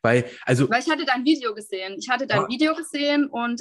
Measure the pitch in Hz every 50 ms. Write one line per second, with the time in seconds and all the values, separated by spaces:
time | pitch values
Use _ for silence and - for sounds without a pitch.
0 | - 113 120 127 123 - - - - - 131 120 - - 220 254 269 320 311 294
1 | 320 269 254 262 247 294 320 285 247 226 208 214 208 - 196 185 190 190 196 -
2 | - 254 254 247 269 - 214 208 202 - 254 247 311 311 320 339 311 - - 285
3 | 285 285 294 294 285 - - 233 240 240 240 233